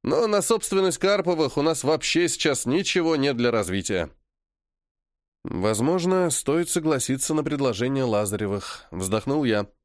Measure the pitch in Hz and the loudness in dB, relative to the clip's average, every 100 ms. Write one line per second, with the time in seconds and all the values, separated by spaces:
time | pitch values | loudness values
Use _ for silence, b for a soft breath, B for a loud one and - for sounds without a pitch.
0 | - 196 226 208 - 226 - 190 190 - | 0 0 2 0 2 0 0 0 0 2
1 | 190 202 170 165 143 - 151 156 131 156 | 0 2 0 0 0 2 0 0 0 0
2 | - 165 175 - 160 131 120 156 196 185 | 2 0 0 0 0 0 0 0 0 0
3 | 165 156 139 120 120 117 90 98 87 92 | 2 2 2 2 2 2 0 -2 -2 -2
4 | 80 _ _ _ _ _ _ _ _ _ | -2 _ _ _ _ _ _ _ _ _
5 | _ _ _ _ - - 101 107 131 185 | _ _ _ _ -8 -2 0 0 0 0
6 | 175 185 175 - - 160 170 175 160 139 | 2 2 2 0 0 0 0 -2 0 0
7 | - 135 - 156 147 147 135 104 123 135 | -2 -4 -2 -2 -2 0 0 0 -2 0
8 | 127 104 104 104 104 101 - - - 87 | 0 0 0 -2 -2 -4 -6 -14 -12 -8
9 | 92 110 131 147 135 104 98 _ | -2 -2 0 0 2 0 -2 _